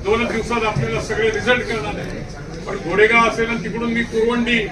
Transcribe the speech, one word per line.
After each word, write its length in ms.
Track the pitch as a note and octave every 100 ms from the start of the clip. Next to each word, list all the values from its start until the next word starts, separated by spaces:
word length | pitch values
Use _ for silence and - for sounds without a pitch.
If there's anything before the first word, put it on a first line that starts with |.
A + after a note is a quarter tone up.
दोन 220 | F#3+ A3+ A#3
दिवसात 400 | A3 G#3+ A#3 A3
आपल्याला 360 | G#3+ A3 A3+
सगळे 300 | - G#3+ A3
रिझल्ट 320 | G#3 A3 B3
कळणार 360 | A3 A3+ G#3+ F3+
आहे. 260 | - - - - - -
पण 160 | - G3 D#3
घोडेगाव 380 | G3 A3 A#3 A3+
असेल 220 | A#3 A3+
आणि 140 | A#3
तिकडून 300 | A3 A3+ A#3
मी 100 | A#3
कुरवंडी 640 | A#3 A3+ A3+ A#3+ A#3 A#3+ G3+